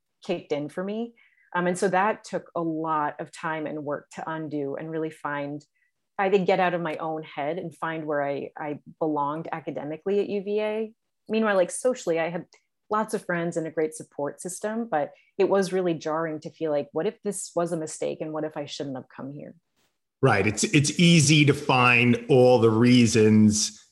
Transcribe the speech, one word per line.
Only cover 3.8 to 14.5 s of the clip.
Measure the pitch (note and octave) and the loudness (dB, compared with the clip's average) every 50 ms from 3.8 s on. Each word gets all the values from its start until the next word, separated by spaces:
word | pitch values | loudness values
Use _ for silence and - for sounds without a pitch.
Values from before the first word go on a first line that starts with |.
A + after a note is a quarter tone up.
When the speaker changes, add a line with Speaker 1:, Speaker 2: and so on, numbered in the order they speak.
| D3 | -6
Speaker 1:
work | C#3+ D3 - - _ - | -6 -8 -8 -8 _ -14
to | - - - | -12 -10 -8
undo | D#3+ D#3+ D#3+ D3+ D3+ D3+ C#3 C#3 C#3 | -8 -8 -8 -8 -6 -6 -6 -6 -6
and | - D#3+ D#3+ | -8 -10 -8
really | D#3+ D#3+ D#3+ D#3+ | -8 -6 -6 -8
find, | D#3 - - D3 C#3+ C#3+ C#3+ C#3+ D3 D3 - _ _ _ _ _ _ _ _ _ _ | -8 -8 -8 -6 -6 -6 -6 -8 -8 -10 -14 _ _ _ _ _ _ _ _ _ _
I | - G3+ F#3+ | -2 0 2
think, | F#3+ G3+ F3+ | 2 2 4
get | F3 F#3+ F3+ | 2 2 2
out | F#3 F3+ E3+ | 2 2 0
of | F3 | -2
my | E3+ D#3+ D#3 - | -4 -4 -6 -6
own | E3 D#3+ D#3+ D#3 D#3 | -6 -6 -6 -6 -8
head | D3+ - D#3 C#3+ D3 D#3+ F3+ | -10 -8 -8 -6 -6 -6 -6
and | F3 E3 D3 | -8 -12 -10
find | - - D#3+ D#3+ D#3+ D#3 | -8 -8 -6 -6 -6 -6
where | D3+ D3+ C#3+ C#3+ | -4 -4 -2 -2
I, | C#3+ C#3+ C#3 C#3+ C#3+ - | -4 -4 -6 -8 -12 -12
I | - D#3 D3+ D3 C#3 _ - - - | -10 -10 -10 -10 -10 _ -16 -8 -6
belonged | E3 D#3 D3+ D3 C#3+ C#3+ D3+ D#3+ D#3+ - | -4 -2 -2 -2 -2 -2 -4 -6 -8 -8
academically | - D#3+ C#3 E3+ C#3+ D#3 - D3 D#3 D#3+ - G3 G3 G3+ | -10 -10 -8 -10 -10 -8 -8 -10 -10 -8 -4 -2 -2 -2
at | G3 - | -2 -2
U | G3 G3+ F#3 | -4 -6 -4
V | G3+ G#3 G#3 | -4 -4 -4
A. | G#3+ G#3+ G#3+ A3 A3+ G#3+ A3+ _ _ _ _ _ _ - | -4 -4 -4 -6 -6 -8 _ _ _ _ _ _ _ -4
Meanwhile, | G#3+ A3 A3 G#3+ G3+ | -2 0 0 2 2
like, | F#3+ F3 F3+ - | 2 0 0 -2
socially, | - - B3+ B3+ - - F3+ E3 E3 | -4 -2 -2 -2 -2 -4 -4 -2 -2
I | E3 E3 | -2 -4
had | E3+ F3+ - _ _ _ _ _ _ _ _ - | -6 -8 -10 _ _ _ _ _ _ _ _ -4
lots | G#3 G#3+ A3 G#3+ A3 | -2 -2 -2 -2 -6
of | G3 - | -8 -4
friends | - F3 E3+ E3+ E3+ E3 | -4 -4 -2 -2 -4 -4
and | E3 D#3+ | -4 -6
a | D#3+ | -6
great | D3+ - D#3 D#3 D#3 | -4 -2 -4 -4 -4
support | - D3+ _ _ - C#3+ C#3+ - - | -8 -16 _ _ -8 -6 -6 -8 -8
system, | - F#3 | -12 -12